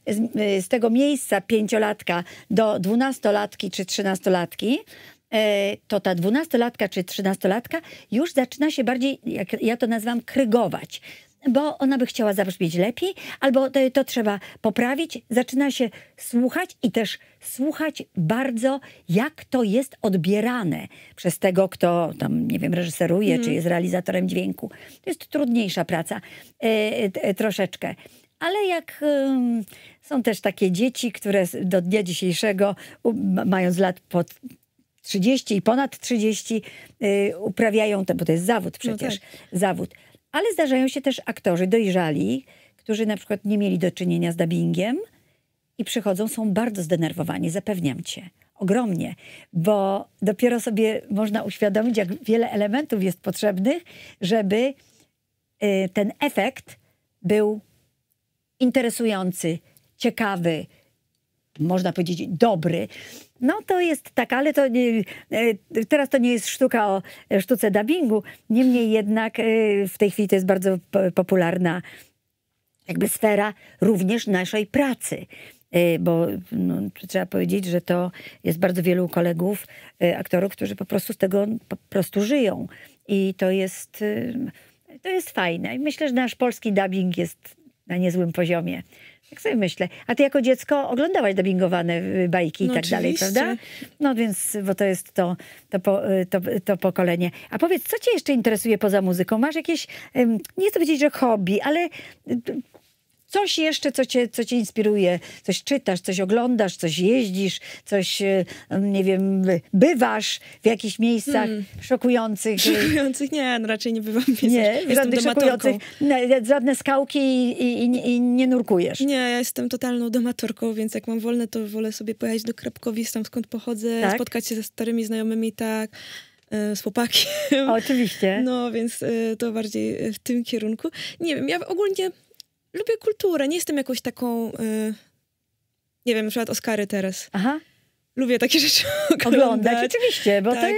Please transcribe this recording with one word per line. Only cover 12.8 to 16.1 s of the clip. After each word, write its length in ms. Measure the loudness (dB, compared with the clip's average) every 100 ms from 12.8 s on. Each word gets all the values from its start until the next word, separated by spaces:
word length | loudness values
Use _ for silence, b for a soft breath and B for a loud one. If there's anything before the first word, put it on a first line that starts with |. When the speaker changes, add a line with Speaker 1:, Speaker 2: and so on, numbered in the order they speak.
| 0 0 -6 -6 B B
Speaker 1:
albo 300 | 2 2 2
to, 100 | 2 2
to 120 | 2
trzeba 360 | 0 -2 -2 -2 B B
poprawić. 580 | -2 0 -2 -2 -6 -8 -2
Zaczyna 400 | -2 0 0 0
się 200 | 0 -4 B B